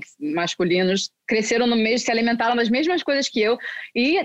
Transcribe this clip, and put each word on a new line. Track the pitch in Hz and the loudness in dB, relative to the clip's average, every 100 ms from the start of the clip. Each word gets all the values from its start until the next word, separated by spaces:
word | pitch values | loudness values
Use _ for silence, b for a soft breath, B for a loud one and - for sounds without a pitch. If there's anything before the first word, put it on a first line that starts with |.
| - - | -6 -8
masculinos, | 147 165 175 - 175 180 185 196 - _ - | -6 -2 -2 -2 0 2 2 0 -4 _ -4
cresceram | 220 214 233 240 | -2 0 0 2
no | 233 | 2
meio, | 220 240 | 2 0
se | 247 | 0
alimentaram | 226 233 233 226 240 | 0 0 0 0 2
das | 233 | 2
mesmas | 247 320 359 | 0 0 0
coisas | - 277 269 | 0 -2 0
que | 240 | 0
eu, | 214 247 B B B - | 0 0 B B B -2
e | 254 370 | 0 0